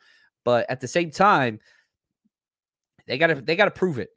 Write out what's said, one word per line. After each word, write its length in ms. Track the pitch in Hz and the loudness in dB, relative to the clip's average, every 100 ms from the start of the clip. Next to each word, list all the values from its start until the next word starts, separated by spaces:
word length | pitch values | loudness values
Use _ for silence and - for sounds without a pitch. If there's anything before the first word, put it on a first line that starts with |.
| _ _ _ _ 120 | _ _ _ _ 0
But 240 | 120 - | 0 0
at 100 | 127 | -6
the 80 | 123 | -4
same 240 | 175 170 | -2 -2
time, 480 | - 202 170 123 110 _ _ _ _ _ _ _ _ _ _ _ _ _ _ - | 2 4 4 0 -4 _ _ _ _ _ _ _ _ _ _ _ _ _ _ -8
they 120 | 131 | 0
gotta, 160 | 165 143 | 0 0
they 200 | 120 175 | -2 0
gotta 140 | 196 | 0
prove 300 | - 185 127 | 0 -4 -2
it. 100 | 92 | -8